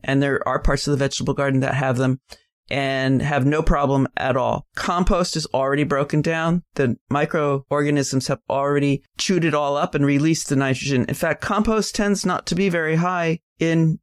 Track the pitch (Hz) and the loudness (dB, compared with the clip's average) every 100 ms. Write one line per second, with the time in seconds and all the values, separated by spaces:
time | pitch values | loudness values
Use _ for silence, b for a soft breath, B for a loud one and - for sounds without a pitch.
0 | - 139 139 135 - 135 - 135 - 139 | -2 0 2 0 -2 0 0 0 0 0
1 | 135 - 135 139 139 131 135 131 131 123 | 0 -2 -2 -2 0 0 0 0 0 2
2 | 131 131 _ B B _ _ 139 135 135 | 0 -2 _ B B _ _ -4 -2 0
3 | 135 131 147 143 139 151 156 156 139 139 | 2 2 2 2 2 2 2 2 2 2
4 | 131 - 131 127 117 - - - - 175 | 0 -2 -2 0 0 -2 -6 -8 -4 0
5 | 185 180 175 165 151 131 135 143 147 139 | 2 2 0 -4 -4 -2 0 0 0 0
6 | 143 151 165 165 165 175 - - 127 - | 0 0 0 -2 0 0 -2 -2 0 -2
7 | _ 143 151 170 147 139 - 143 143 147 | _ -2 -2 0 -2 -2 -2 -2 0 0
8 | 135 131 - 135 - 139 143 143 143 139 | 0 -2 -2 -6 -2 -2 0 0 0 -2
9 | - - - 180 160 147 143 143 180 151 | -6 -6 0 0 2 0 -2 -2 -2 0
10 | 143 143 160 160 - 135 135 131 135 131 | 2 2 2 0 0 0 0 -2 0 0
11 | - 143 165 151 - 208 214 214 196 - | 0 -2 -2 -2 -2 0 0 0 -2 -2
12 | 202 196 185 175 - 175 196 170 156 160 | 0 0 -2 -4 -4 -2 0 0 0 0
13 | 180 180 165 165 - _ 165 160 165 - | 0 -2 -2 -4 -8 _ 0 2 2 0